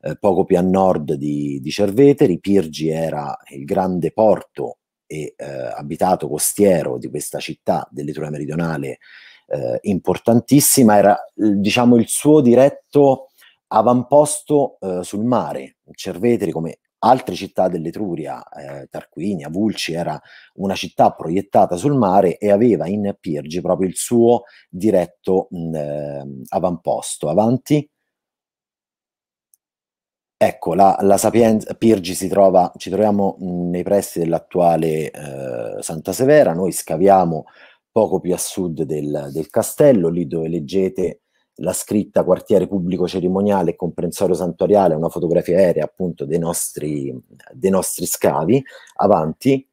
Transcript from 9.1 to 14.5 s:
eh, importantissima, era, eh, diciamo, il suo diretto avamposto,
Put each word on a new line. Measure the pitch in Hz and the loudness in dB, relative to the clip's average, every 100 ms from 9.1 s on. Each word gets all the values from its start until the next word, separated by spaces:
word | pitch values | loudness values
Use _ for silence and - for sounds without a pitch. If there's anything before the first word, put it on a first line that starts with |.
| - - _ _ | -20 -20 _ _
eh, | - 62 62 | -6 -4 -6
importantissima, | - 92 - 87 - 117 - 143 - - 117 104 | -4 -4 -2 -2 2 0 4 2 4 4 6 6
era, | 98 - - - | 6 2 -2 -2
eh, | 104 101 | 0 2
diciamo, | 101 123 120 120 | 0 2 4 4
il | 113 | 2
suo | - 143 151 | -2 4 4
diretto | 127 120 143 139 _ 147 139 131 - _ _ _ _ | 6 6 4 2 _ 2 4 2 -6 _ _ _ _
avamposto, | 107 110 123 123 147 147 - - | 0 2 2 4 2 2 -2 0